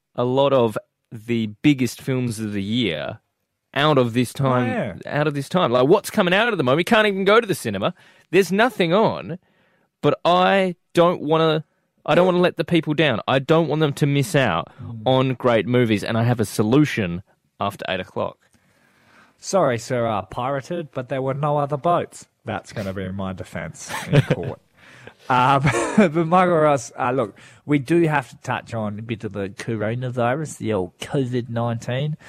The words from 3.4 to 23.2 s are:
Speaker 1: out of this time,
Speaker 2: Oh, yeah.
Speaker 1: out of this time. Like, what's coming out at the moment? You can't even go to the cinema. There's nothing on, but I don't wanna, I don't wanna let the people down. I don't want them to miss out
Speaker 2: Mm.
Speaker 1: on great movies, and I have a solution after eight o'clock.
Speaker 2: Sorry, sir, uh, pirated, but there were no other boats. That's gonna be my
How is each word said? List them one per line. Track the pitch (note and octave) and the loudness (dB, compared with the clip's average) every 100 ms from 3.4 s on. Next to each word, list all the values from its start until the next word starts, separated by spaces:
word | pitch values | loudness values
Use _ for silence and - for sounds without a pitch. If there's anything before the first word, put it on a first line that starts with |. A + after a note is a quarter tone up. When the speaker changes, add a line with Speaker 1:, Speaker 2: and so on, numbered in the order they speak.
| _ _ _ | _ _ _
Speaker 1:
out | C3+ D3+ C#3+ | 0 2 4
of | A#2+ | 2
this | A#2+ A#2+ | 0 -2
time, | - C3+ B2 B2 | -2 0 0 0
Speaker 2:
Oh, | B3 B2 E2 - | -4 -6 -8 -8
yeah. | C#3+ | -4
Speaker 1:
out | D3+ | -2
of | |
this | C#3+ C3+ | -4 -4
time. | F3+ D#3 | -2 2
Like, | B2 C3+ | 2 4
what's | G3+ - | 2 2
coming | - F3+ | -2 2
out | F#3+ A#3+ | 2 0
at | F#3+ | 0
the | |
moment? | B2 D3 | 0 2
You | F3+ | 4
can't | A3 G#3+ | 4 4
even | F#3+ F#3+ | 2 4
go | A3 | 4
to | A3 | 2
the | D#3 | -4
cinema. | A#2 G2 C3 - - _ - | -4 -2 -4 -6 -20 _ 0
There's | F3 E3+ | 0 2
nothing | G3 A#3+ - E3+ | 2 0 2 0
on, | F#3+ F#3 D#2 E2+ E3+ _ _ _ _ _ - | 2 2 -2 -10 -14 _ _ _ _ _ -2
but | F#3+ - | -2 2
I | E3 F3+ F#3 G3 F#3 E3+ _ | 2 4 4 2 0 -4 _
don't | F3 E3+ F3+ | 4 4 2
wanna, | D3 D#3+ D#3+ D#3 - _ _ _ - | 0 2 2 0 -4 _ _ _ 0
I | D#3 | 4
don't | F#3 | 4
wanna | F3 | 4
let | F3+ - | 0 0
the | D#3+ | 0
people | E3 D#3 | 0 0
down. | D3 D3+ G#2+ - | 0 0 0 0
I | C3+ | 0
don't | C3+ D#3+ D#3 | 4 2 2
want | D3+ | 0
them | D#3 | 0
to | - D3 | 0 0
miss | C#3+ C3+ C#3 | 2 2 2
out | B2 E2+ - - | 2 0 -4 -14
Speaker 2:
Mm. | G#2+ A2+ A#2+ | -14 -4 2
Speaker 1:
on | C3 C3 | 2 2
great | B2+ B2 A2+ A2 | 0 2 2 2
movies, | B2 A#2 G#2 | 2 2 0
and | - A2+ | 0 0
I | |
have | A#2 A#2+ | 0 0
a | G#2 | -2
solution | - G#2+ C3+ D3 - F2+ F2 - _ _ - | 0 2 4 4 0 -4 -6 -10 _ _ -8
after | G2+ - - | -6 -6 -8
eight | F#2 | -6
o'clock. | F#2 A2+ F#2 - _ _ _ _ _ _ _ _ _ _ | -6 -6 -8 -10 _ _ _ _ _ _ _ _ _ _
Speaker 2:
Sorry, | - F#3+ C#3+ A#2 | -2 0 2 0
sir, | - B2 A2+ | -2 -2 0
uh, | G#2 | -2
pirated, | - - B2+ C#3 - F3 D3+ | -4 -6 -4 -6 -6 -10 -8
but | C3+ C3 | -10 -6
there | C3+ | -4
were | C3+ | -4
no | C3+ D3 D3 | -2 -2 0
other | C#3 C#3+ | -2 -2
boats. | E3+ E3 - - - _ A#2 | 0 0 -2 -12 -20 _ -8
That's | G#2 - | -8 -8
gonna | - F#2+ | -10 -8
be | F#2+ F#2 | -6 -8
my | G2 | -6